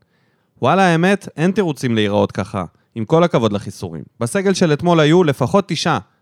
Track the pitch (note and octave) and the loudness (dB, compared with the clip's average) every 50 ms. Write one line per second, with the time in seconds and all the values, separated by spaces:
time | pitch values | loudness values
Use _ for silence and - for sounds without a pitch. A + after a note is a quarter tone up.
0 | _ _ _ _ _ _ _ _ _ _ _ - - B2+ E3 F#3+ F#3+ F3+ E3 E3 | _ _ _ _ _ _ _ _ _ _ _ -4 0 0 2 2 2 2 2 2
1 | F3 F#3+ G3+ F#3+ - - - - D#3 F#3 F#3+ A3 G3 E3 C#3+ - - B2 A2+ A2 | 2 0 0 -2 -4 -10 -6 -2 -2 -2 0 0 -2 -2 -4 -4 -4 -2 0 0
2 | G#2+ G2+ G2+ G#2 G2+ - - - F#2+ - - G2 F2 - _ _ _ _ - A#2 | 0 0 2 0 0 0 -2 -6 -8 -6 -6 -8 -8 -8 _ _ _ _ -10 -10
3 | A2 - D#3+ E3 F3 E3+ - D3 A2+ G#2+ G2+ F#2+ - F2+ - - - F2 E2 D2+ | -4 0 2 2 2 2 2 2 0 0 0 -2 -6 -8 -14 -12 -12 -12 -12 -12
4 | A#1+ _ _ - A#2 A#2+ - G3 F#3 G3+ F#3 - F#3+ D#3+ D3 C#3 E3+ F3 E3+ D#3+ | -16 _ _ -8 -8 -4 -4 -2 0 0 0 2 2 0 0 0 2 2 2 4
5 | D3+ D3 D#3+ F#3 F3+ D3 C3 - B2+ A2 - G3+ F#3+ - E3+ - - F3 D3+ G#2 | 4 4 4 4 4 2 0 -2 -2 0 2 0 0 0 -4 -4 -2 -2 -2 -2
6 | - _ _ _ | -4 _ _ _